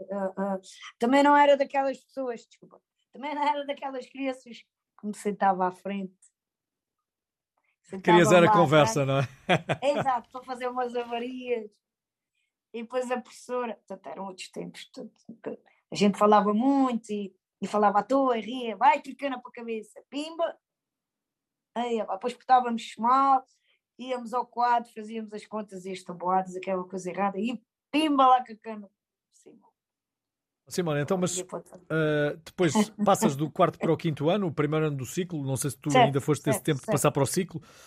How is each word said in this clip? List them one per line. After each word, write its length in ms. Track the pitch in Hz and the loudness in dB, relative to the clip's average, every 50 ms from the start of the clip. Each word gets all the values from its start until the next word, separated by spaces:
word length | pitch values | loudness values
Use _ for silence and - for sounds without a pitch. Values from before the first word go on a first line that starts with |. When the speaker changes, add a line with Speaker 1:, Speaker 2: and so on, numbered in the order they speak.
| 190 - | -10 -10
Speaker 1:
eh, 500 | 190 202 196 190 - - 190 202 196 190 - - - - - - - - | -8 -6 -6 -6 -4 -4 -4 -4 -4 -6 -8 -12 -20 -20 -20 -20 -8 -4
também 240 | - 240 262 277 285 | 0 2 4 6 6
não 120 | 285 294 | 6 6
era 220 | 285 285 285 285 | 6 8 6 6
daquelas 420 | 277 277 277 - 277 269 277 262 - | 4 2 0 -2 -2 -2 -2 -2 -6
pessoas, 460 | _ _ - 269 269 247 233 220 - | _ _ -10 -10 -8 -8 -8 -10 -14
desculpa, 380 | _ _ _ - 175 170 - _ _ _ _ _ _ - | _ _ _ -20 -20 -20 -20 _ _ _ _ _ _ -18
também 220 | - 247 294 302 | -14 -12 -8 -6
não 80 | 294 294 | -2 -2
era 220 | 294 294 285 285 | -2 -2 -2 -4
daquelas 380 | 277 285 277 294 269 269 254 247 | -8 -8 -8 -10 -10 -10 -10 -12
crianças 520 | - - 262 269 269 262 262 - 240 226 - - _ _ _ _ _ _ _ | -12 -10 -6 -4 -4 -4 -6 -10 -20 -20 -20 -20 _ _ _ _ _ _ _
que 60 | - | -10
me 80 | 208 208 | -10 -8
sentava 520 | - - 208 196 190 - 196 190 180 185 | -6 -6 -6 -4 0 2 2 2 2 0
à 40 | 180 180 | -4 -4
frente 400 | 180 - 196 202 202 196 185 190 _ _ _ _ _ _ _ _ _ _ _ _ _ _ _ _ _ _ _ _ _ _ _ _ _ _ _ _ _ _ _ _ _ _ _ | -6 -10 -10 -8 -8 -8 -10 _ _ _ _ _ _ _ _ _ _ _ _ _ _ _ _ _ _ _ _ _ _ _ _ _ _ _ _ _ _ _ _ _ _ _ _
Speaker 2:
Querias 400 | - 190 185 180 175 175 170 - | -14 -4 2 4 6 6 8 8
Speaker 1:
Sentava 80 | 180 | 8
Speaker 2:
era 100 | 180 170 | 8 8
Speaker 1:
lá, 60 | 165 170 | 8 6
Speaker 2:
conversa, 420 | 175 170 139 147 156 147 - - | 6 6 6 6 6 6 6 4
Speaker 1:
sabe? 120 | 151 139 | 0 0
Speaker 2:
não 120 | 131 135 135 | 0 0 0
é? 100 | 135 - - - _ - | 0 -2 -6 -8 _ 0
<laughs> 500 | 185 156 - - 151 - - 277 285 220 | 0 0 0 -2 -4 -2 0 -2 0 0
Speaker 1:
Exato, 320 | 170 269 254 240 233 _ | 0 0 0 -2 -4 _
para 140 | - 254 254 | -16 -16 -12
fazer 240 | 254 254 240 254 247 | -12 -10 -6 -6 -6
umas 260 | 247 254 254 240 233 | -4 -4 -4 -4 -4
avarias. 720 | 247 240 233 240 233 233 247 262 254 254 247 240 226 208 208 _ _ _ _ _ _ _ _ _ _ _ _ _ _ _ _ _ _ _ _ - | -6 -6 -6 -6 -8 -6 -8 -10 -10 -6 -4 -4 -4 -6 -8 _ _ _ _ _ _ _ _ _ _ _ _ _ _ _ _ _ _ _ _ -14
E 80 | 226 233 | -14 -12
depois 280 | 226 - 254 254 247 | -8 -6 -6 -4 -4
a 100 | 254 240 | -4 -6
professora, 540 | 233 - - - - - 247 247 247 233 214 | -8 -10 -18 -20 -14 -10 -8 -6 -6 -6 -8
portanto, 320 | - _ - 196 190 - | -12 _ -16 -16 -16 -14
eram 200 | - - - 190 | -16 -14 -12 -12
outros 220 | 196 185 185 - - | -12 -14 -14 -16 -16
tempos, 340 | - - 175 175 170 - - | -14 -12 -12 -12 -14 -18 -20
portanto, 280 | - - - - 220 _ _ _ - 226 - - | -20 -18 -18 -18 -18 _ _ _ -20 -20 -16 -14
que 160 | - 233 - _ _ _ _ _ _ | -14 -14 -14 _ _ _ _ _ _
a 40 | - | -4
gente 220 | 151 190 208 196 | 0 2 2 2
falava 380 | - 208 208 208 208 202 208 208 | 4 4 4 6 4 4 4 2
muito 560 | 214 240 277 277 277 269 254 240 226 - - | 2 2 2 2 2 2 0 -2 -4 -6 -8
e, 240 | 208 208 202 190 - _ _ _ _ - | -10 -8 -10 -10 -14 _ _ _ _ -10
e 60 | - | -8
falava 320 | 185 - 208 208 202 190 208 | -4 0 2 2 2 2 2
à 40 | 202 | 0
toa, 360 | - 262 277 269 254 247 226 | 0 2 2 2 2 0 -2
e 20 | |
ria, 360 | 202 202 254 254 247 226 208 | -4 -8 -8 -8 -8 -8 -4
vai, 240 | 190 226 277 302 285 - | 2 2 4 4 2 0
que 120 | - 233 | -8 -12
cana 240 | - 277 277 269 247 | -8 -8 -6 -6 -8
para 100 | - 233 | -12 -14
a 20 | - | -16
cabeça, 500 | 240 233 233 226 220 208 - - - - _ | -14 -10 -8 -8 -8 -10 -12 -18 -20 -20 _
pimba. 480 | - 277 302 311 330 320 339 320 - _ _ _ _ _ _ _ _ _ _ _ _ _ _ _ _ _ _ _ _ _ _ _ - | -10 -10 -8 -8 -6 -4 -4 -4 -4 _ _ _ _ _ _ _ _ _ _ _ _ _ _ _ _ _ _ _ _ _ _ _ -8
Aí, 280 | 226 240 240 233 226 202 | -6 -4 -4 -2 -4 -4
pá, 100 | - 190 | -4 -6
depois 180 | 185 - 247 240 | -6 -6 -6 -8
portávamos 600 | - _ - 262 254 240 240 233 226 - - - - | -6 _ 4 4 4 4 4 -2 -6 -6 -10 -8 -2
mal, 460 | 220 233 254 269 277 277 269 254 262 _ _ _ _ _ _ _ _ _ _ - | 0 2 4 4 4 4 4 2 0 _ _ _ _ _ _ _ _ _ _ -14
íamos 340 | 240 262 254 247 247 220 208 | -10 -8 -8 -8 -6 -6 -4
ao 140 | 247 240 | -6 -6
quadro, 440 | 240 - 226 240 240 240 240 233 233 - | -6 -4 -2 0 2 2 2 0 -2 -10
fazíamos 380 | 226 214 214 226 226 220 208 214 | -14 -12 -10 -10 -10 -10 -10 -12
as 120 | 208 208 | -14 -12
contas 380 | - - 214 214 208 190 185 180 | -10 -10 -10 -10 -10 -12 -14 -12
e 60 | 190 190 | -10 -10
as 100 | 185 - | -10 -10
tabuadas, 540 | - 175 170 170 180 185 190 185 185 180 | -12 -12 -6 -2 0 0 0 0 -2 -6
aquela 260 | 185 185 190 190 185 185 180 | -10 -6 -4 -4 -4 -4 -6
coisa 220 | 190 190 180 180 | -10 -10 -8 -8
errada, 280 | 165 - 202 202 190 196 | -4 -2 -2 -2 -2 -4
e 240 | 214 240 262 220 _ _ _ _ _ _ | -4 -6 -6 -8 _ _ _ _ _ _
pimba 360 | - 285 320 311 285 269 269 | -2 0 0 2 4 4 6
lá 180 | 254 254 254 247 | 6 6 4 2
com 80 | - 220 | 0 -14
a 20 | |
cana 320 | 208 - 226 220 214 202 190 | -18 -16 -14 -14 -14 -16 -18
por 480 | _ _ _ _ _ _ _ _ _ _ _ | _ _ _ _ _ _ _ _ _ _ _
cima. 240 | - 156 _ _ _ _ _ _ _ _ _ _ _ _ _ _ _ _ _ _ _ _ _ _ - | -20 -20 _ _ _ _ _ _ _ _ _ _ _ _ _ _ _ _ _ _ _ _ _ _ -12
Speaker 2:
Simone, 340 | 117 - 180 165 151 143 147 | -6 -4 -2 -2 -2 -2 -2
então, 160 | - 196 180 | 0 -2 0
mas, 180 | 180 170 - | -2 -2 -4
Speaker 1:
Ia 80 | - 180 | -4 -8
para 140 | - - 175 | -10 -12 -14
outra. 220 | - _ - - _ - | -14 _ -20 -20 _ -6
Speaker 2:
eh, 480 | 156 160 156 151 151 147 147 147 147 - - | -2 -2 0 0 0 0 0 -2 -4 -6 -12
depois 300 | - - - 185 165 - | -12 -4 0 0 2 2
Speaker 1:
<laughs> 320 | 220 208 - - - 208 | 2 0 0 -2 -2 2
Speaker 2:
passas 320 | 202 196 185 - 190 143 | 2 2 4 2 0 0
do 140 | 135 156 156 | 0 -4 -4
quarto 280 | - - 185 160 160 - | 0 2 2 2 2 0
para 140 | - 165 160 | 0 0 0
o 40 | 156 | 0
quinto 320 | - 170 151 - 143 156 | 0 -2 -4 -2 0 0
ano, 160 | 180 214 202 | 0 0 0
o 60 | 175 123 | -2 -2
primeiro 340 | - 147 151 151 156 156 | -2 -2 0 0 0 0
ano 100 | 156 147 | 0 -2
do 80 | 135 131 | -4 -8
ciclo, 400 | - - - 190 175 - 151 139 | -8 -6 -6 -6 -4 -6 -8 -6
não 120 | 135 135 | -4 -4
sei 140 | 123 - 143 | -4 -4 -6
se 60 | 120 | -8
tu 140 | - - 151 | -6 -2 2
Speaker 1:
Certo, 160 | 147 254 240 | 4 6 6
Speaker 2:
ainda 140 | 143 135 139 - | 6 4 0 0
foste 260 | - 147 - - - | 0 -2 0 0 0
esse 40 | 135 | -2
Speaker 1:
certo, 100 | - - | 0 0
Speaker 2:
tempo 140 | - 156 135 | -2 -2 -2
de 60 | - | -2
Speaker 1:
certo. 60 | - 214 | -2 -2
Speaker 2:
passar 160 | 139 - 151 | 2 2 2
para 120 | - 147 135 | 2 2 0
o 40 | |
ciclo. 340 | - - 175 185 165 - 156 - | 0 0 -2 -4 -4 -6 -14 -16
Speaker 1:
Sim, 60 | - - - - | -16 -20 -20 -20